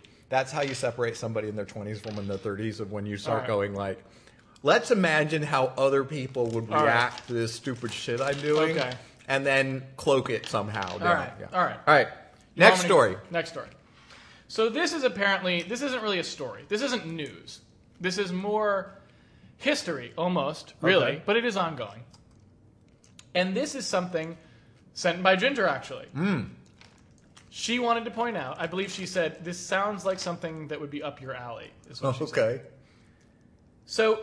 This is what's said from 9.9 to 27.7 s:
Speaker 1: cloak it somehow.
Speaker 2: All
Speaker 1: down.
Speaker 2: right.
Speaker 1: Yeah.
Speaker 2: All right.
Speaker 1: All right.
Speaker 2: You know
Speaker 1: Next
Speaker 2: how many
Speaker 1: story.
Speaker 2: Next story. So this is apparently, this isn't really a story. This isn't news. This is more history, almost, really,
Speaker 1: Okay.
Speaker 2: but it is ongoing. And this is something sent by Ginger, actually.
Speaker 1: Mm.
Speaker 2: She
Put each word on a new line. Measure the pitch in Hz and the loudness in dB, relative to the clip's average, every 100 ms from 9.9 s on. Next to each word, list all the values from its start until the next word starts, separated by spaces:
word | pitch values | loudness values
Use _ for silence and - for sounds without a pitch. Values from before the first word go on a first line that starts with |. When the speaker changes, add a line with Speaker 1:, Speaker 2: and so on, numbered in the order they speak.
| - | -4
Speaker 1:
cloak | - 135 - | 2 4 4
it | 113 - | -4 -2
somehow. | 113 104 104 92 | -4 -2 -4 -4
Speaker 2:
All | 90 | -2
Speaker 1:
down. | 175 170 | 2 2
Speaker 2:
right. | 135 - | 0 -10
Speaker 1:
Yeah. | - | -6
Speaker 2:
All | 185 | 0
right. | 156 113 - | 0 0 6
Speaker 1:
All | |
right. | 147 117 - - - - | 6 6 -2 -20 -20 -8
Speaker 2:
You | - | 8
know | 202 | 8
Speaker 1:
Next | 180 | 8
Speaker 2:
how | |
many | 175 | 8
Speaker 1:
story. | 175 113 95 - | 8 8 4 -4
Speaker 2:
Next | 170 156 | -6 -4
story. | 139 - - _ - - - - - - | -8 -14 -18 _ -20 -20 -20 -20 -20 -10
So | - 220 | 0 0
this | 247 339 | 2 0
is | 320 | 2
apparently, | 254 190 202 190 185 175 | -2 2 2 2 2 -2
this | 175 233 | -2 -4
isn't | 285 254 | -2 -2
really | 214 190 | -2 -2
a | |
story. | 156 - 131 101 110 | -2 -6 -10 -10 -6
This | 214 | -2
isn't | 269 240 160 | -2 -2 -4
news. | 165 139 90 - - - _ _ - | -8 -8 -10 -18 -20 -20 _ _ -6
This | 175 180 | -4 -2
is | 196 | -2
more | 180 202 214 214 196 185 - - - - - - - | -2 -2 0 2 0 -2 -12 -20 -20 -20 -20 -20 -6
history, | 269 294 - 143 120 - | -2 0 -2 -6 -8 -4
almost, | 175 180 139 160 - - | 0 0 -2 -4 -12 -2
really, | 160 185 | 4 4
Speaker 1:
Okay. | 127 165 | 4 0
Speaker 2:
but | - 220 | 0 0
it | |
is | 240 196 | 2 0
ongoing. | 170 143 107 107 123 - - - - - - _ _ _ _ - - | -2 -4 -10 -12 -20 -20 -20 -20 -20 -20 -20 _ _ _ _ -20 -6
And | 180 185 190 | 0 0 0
this | 285 | -2
is | 277 202 | -4 -2
something | 190 180 170 160 170 - - - - - | -2 0 -4 -4 -10 -16 -20 -20 -20 -20
sent | - 180 170 | -4 -2 2
by | 185 190 | 4 4
Ginger, | 247 247 185 | 4 2 0
actually. | 135 - 123 117 | 0 -6 -12 -10
Speaker 1:
Mm. | 131 190 165 95 - - - - - - _ _ - - | -2 0 0 -2 -10 -20 -20 -20 -20 -20 _ _ -20 -20
Speaker 2:
She | - - | -10 -2